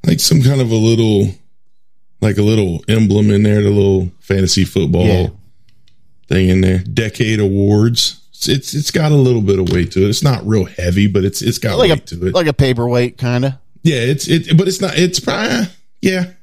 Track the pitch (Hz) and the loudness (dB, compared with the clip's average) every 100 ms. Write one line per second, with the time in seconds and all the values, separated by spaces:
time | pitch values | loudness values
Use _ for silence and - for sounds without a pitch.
0 | - 156 - 160 127 139 120 113 110 113 | 0 0 2 4 4 2 0 2 2 2
1 | 110 104 95 - - - - - - - | 2 2 0 -4 -20 -20 -20 -20 -20 -20
2 | - - 107 95 104 110 95 80 - 110 | -20 -4 -2 0 0 2 0 -4 -2 0
3 | 110 104 104 101 107 104 101 104 98 95 | 2 2 2 2 2 2 2 2 2 2
4 | 90 - - 98 90 - 92 - 78 85 | -2 -10 -4 0 0 0 0 -2 0 2
5 | 107 92 - - - - - - - - | 2 2 -2 -6 -20 -20 -20 -20 -20 -20
6 | - - - 90 92 92 95 92 98 110 | -20 -20 -4 0 2 2 2 0 -2 -4
7 | 113 - 110 110 101 98 101 104 113 117 | -4 -4 -2 0 0 0 2 2 2 0
8 | - - - - - 139 - 151 147 - | -4 -6 -20 -10 -2 -2 -2 -6 -4 -2
9 | 151 147 127 117 98 95 87 90 85 92 | 2 2 2 2 0 0 0 -2 -2 0
10 | 101 107 147 120 104 110 - - 87 90 | 0 0 -2 -2 -2 -2 -2 -4 -2 2
11 | 104 98 98 - 113 - 113 - 190 147 | 2 2 -2 -2 -6 -4 -4 0 0 0
12 | - 85 90 185 160 135 135 120 120 123 | -4 -8 -4 -2 -2 0 0 0 0 0
13 | 123 - 123 123 135 135 - - 160 135 | -2 -4 -4 -2 -2 -6 -18 -4 -2 0
14 | 120 147 - 170 - 160 190 185 190 147 | -2 -4 -2 -2 2 2 2 -2 -4 0
15 | 180 180 - - 226 240 196 - - - | -2 -2 -4 -4 -2 -2 -4 -10 -20 -6
16 | 190 185 180 - | -4 -2 -6 -10